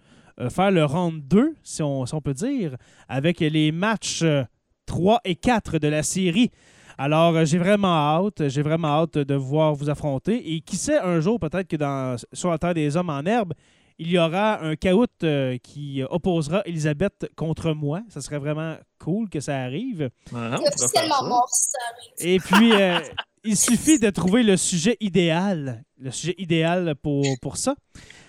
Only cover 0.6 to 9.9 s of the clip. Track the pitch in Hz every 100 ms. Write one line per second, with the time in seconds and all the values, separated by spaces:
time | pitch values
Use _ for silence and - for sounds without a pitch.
0.6 | 196 185 147 165 175 160 135 196 302 311
1.6 | - - 147 135 123 156 147 139 233 277
2.6 | 170 127 _ _ - 127 156 175 156 156
3.6 | 156 160 208 214 - - 165 143 123 _
4.6 | _ _ - - 180 226 190 170 - 226
5.6 | - 160 147 151 147 185 185 175 247 -
6.6 | _ _ - - 139 151 170 165 160 175
7.6 | 175 208 196 165 147 160 202 - 147 131
8.6 | 151 165 156 147 165 151 139 139 131 151
9.6 | 156 143 147